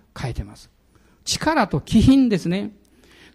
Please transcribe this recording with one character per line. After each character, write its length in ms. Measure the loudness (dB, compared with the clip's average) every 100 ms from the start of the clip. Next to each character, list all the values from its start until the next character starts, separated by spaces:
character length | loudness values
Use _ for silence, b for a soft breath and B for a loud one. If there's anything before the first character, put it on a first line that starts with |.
| _ -14
書 100 | -12
い 60 |
て 100 | -10
ま 120 | -12 -14
す。 140 | -20 _ _ _ _ _
力 440 | -10 -6 -2 0 0
と 120 | -2
気 220 | 0 2
品 280 | 6 6 4
で 80 | 0
す 100 | -2
ね。 240 | -6 -6 -14 _ b b b b